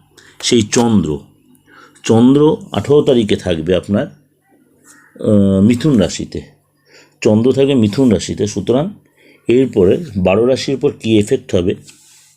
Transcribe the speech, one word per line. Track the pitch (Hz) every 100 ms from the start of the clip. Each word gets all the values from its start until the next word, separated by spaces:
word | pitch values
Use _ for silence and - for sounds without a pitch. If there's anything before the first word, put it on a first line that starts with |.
| _ _ - -
সেই | - 120
চন্দ্র, | 104 - 117 107 78 73 - _ _ _ _ - - _
চন্দ্র | - 113 123 143 151 - -
আঠেরো | - 117 147
তারিখে | 143 123 104 98
থাকবে | 95 85 78 87
আপনার, | - 101 147
আহ, | - _ _ _ _ _ _ _ - _ - 113 104 98 95
মিথুন | 104 120 160 127
রাশিতে। | 85 - 78 80 - _ _ _ _ _ _ -
চন্দ্র | 120 107 120
থাকবে | 127 139 139
মিথুন | 107 101 131
রাশিতে। | 92 - 90 104
সুতরাং | - 92 123 175 - _ _ _ _ -
এরপরে | 120 131 107 92 135 170 98
বারো | 92 98 120
রাশির | 123 - 135
উপর | 143 -
কী | 113 110
এফেক্ট | 101 131 - 95
হবে | 87 104 - - _ _ _